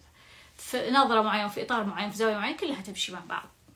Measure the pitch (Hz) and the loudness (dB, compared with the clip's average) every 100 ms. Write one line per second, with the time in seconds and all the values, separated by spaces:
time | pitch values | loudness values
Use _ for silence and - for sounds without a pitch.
0 | - - - - - - - 247 - 269 | -20 -20 -20 -20 -20 -16 -6 -2 4 4
1 | 254 226 214 214 208 - - 240 202 170 | 6 6 4 2 0 -4 -2 -2 -2 -4
2 | 208 196 220 208 226 320 339 269 196 - | -4 0 2 2 -2 -2 -4 -4 -8 -6
3 | - 180 170 175 - _ - | -6 -6 -8 -8 -10 _ -14